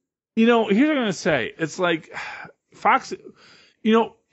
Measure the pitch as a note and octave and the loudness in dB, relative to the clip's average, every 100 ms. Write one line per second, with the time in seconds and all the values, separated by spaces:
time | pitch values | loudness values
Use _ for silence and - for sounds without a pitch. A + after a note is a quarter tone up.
0 | _ _ _ A3+ A3+ A#3 G3+ G3+ D4+ C#4+ | _ _ _ 0 2 2 2 2 2 0
1 | A3 E3 F#3 C#3 G#2+ - D#3+ - F3 E3 | -2 -4 -2 -2 -2 -6 -8 -4 -2 -2
2 | - - - - - _ _ - G3+ B3+ | -6 -16 -14 -16 -20 _ _ -4 0 0
3 | - - - _ _ _ _ _ G#3+ A3+ | -2 -16 -16 _ _ _ _ _ 2 2
4 | G#3+ _ _ | 2 _ _